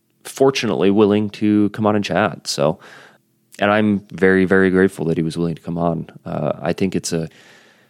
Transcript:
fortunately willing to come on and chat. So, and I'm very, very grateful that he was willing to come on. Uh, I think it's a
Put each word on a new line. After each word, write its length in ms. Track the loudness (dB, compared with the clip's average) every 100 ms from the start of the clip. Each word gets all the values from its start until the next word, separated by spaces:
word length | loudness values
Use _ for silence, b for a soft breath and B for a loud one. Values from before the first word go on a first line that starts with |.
| _ _
fortunately 680 | -12 2 2 2 -2 0 2
willing 400 | 4 4 2 -2
to 380 | -2 0 2 0
come 140 | 0 0
on 120 | 0
and 80 | 0
chat. 420 | 0 -2 -4 -10
So, 320 | -2 -2 -2 B B B B _ _ _ -4
and 100 | 0
I'm 300 | 2 2 -2 -4
very, 320 | 0 2 4 4
very 240 | 4 4
grateful 340 | 4 2 0 -4
that 100 | -2
he 60 |
was 140 | -4 -4
willing 180 | -4 -6
to 60 |
come 160 | -8 -4
on. 320 | -2 -4 -8 -16
Uh, 300 | -10 -6 -6 -6
I 100 | -6
think 240 | -4 -2 -4
it's 160 | -4
a 160 | -6 -6 b b b b b b